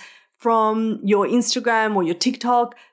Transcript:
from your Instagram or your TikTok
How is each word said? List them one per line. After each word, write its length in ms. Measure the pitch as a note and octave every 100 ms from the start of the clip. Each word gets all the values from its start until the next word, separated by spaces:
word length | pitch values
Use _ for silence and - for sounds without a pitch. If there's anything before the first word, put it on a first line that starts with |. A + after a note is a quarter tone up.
| - - _ _
from 600 | A#3 A3+ A3 A3 A3 G#3
your 220 | G3 G3+ D#3+
Instagram 680 | A#3+ A3+ B3+ A#3 A3+ A3
or 80 | G3+
your 120 | E3
TikTok 600 | F3 B3+ B3+ A#3+ A#3+ A#3 - _